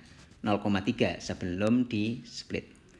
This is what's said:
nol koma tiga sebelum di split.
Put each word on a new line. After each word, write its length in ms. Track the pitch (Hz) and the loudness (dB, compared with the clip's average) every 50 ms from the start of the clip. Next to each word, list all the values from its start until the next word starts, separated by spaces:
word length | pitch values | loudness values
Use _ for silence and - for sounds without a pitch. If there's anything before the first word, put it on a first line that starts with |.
| - - - - - - - - | -18 -20 -20 -20 -20 -20 -12 -4
nol 220 | - 110 101 101 - | 0 0 0 2 2
koma 180 | 107 101 95 | 2 0 2
tiga 380 | - 131 120 - 113 92 - - | 2 0 2 2 2 0 0 -2
sebelum 680 | - - 90 - - 90 87 95 104 110 120 127 120 | -6 -6 -6 -4 -4 -4 -2 2 2 4 4 4 2
di 380 | - 113 104 104 113 120 - - | 2 0 0 0 -2 -2 -6 -10
split. 480 | - - - - - - - - - - - - - - | -14 -14 -14 -10 -8 -6 -6 -6 -8 -14 -20 -20 -20 -20